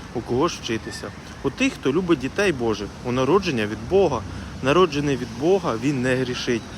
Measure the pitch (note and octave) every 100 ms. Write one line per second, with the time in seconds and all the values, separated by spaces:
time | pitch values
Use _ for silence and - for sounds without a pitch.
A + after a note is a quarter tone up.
0 | - B2 A2 B2 E3 - - A2+ A2 -
1 | G#2 - - - C#3 - C4 - C#3 C#3+
2 | F#3 D#3+ B2+ - G3+ C#3 A#2 G#2 G2 -
3 | B2 B2 C3 F#3+ F#3+ B2+ G#2 G#2+ A#2+ F#3+
4 | F#3 B2 G2 - - - C3 D#3 F#3 C#3+
5 | C#3+ C3 A#2+ A2+ D3+ F#3+ E3+ A2+ B2+ C#3
6 | B2+ B2+ B2+ B2 - A#2+ -